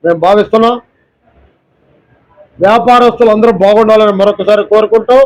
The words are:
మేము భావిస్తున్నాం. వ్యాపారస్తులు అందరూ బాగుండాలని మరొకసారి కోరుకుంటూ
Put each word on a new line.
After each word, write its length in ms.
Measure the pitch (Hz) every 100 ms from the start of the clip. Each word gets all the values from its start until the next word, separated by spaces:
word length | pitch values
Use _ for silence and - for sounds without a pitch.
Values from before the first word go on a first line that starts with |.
మేము 140 | 165 170
భావిస్తున్నాం. 640 | 170 208 202 220 226 240 _ _ _ _ _ _ _ _ _ _ _ _ _ _ _ _ - -
వ్యాపారస్తులు 720 | 185 226 233 247 240 233 226
అందరూ 220 | 214 226
బాగుండాలని 600 | 190 196 208 220 220 214
మరొకసారి 500 | 190 202 202 190 208
కోరుకుంటూ 520 | 202 214 208 220 220 254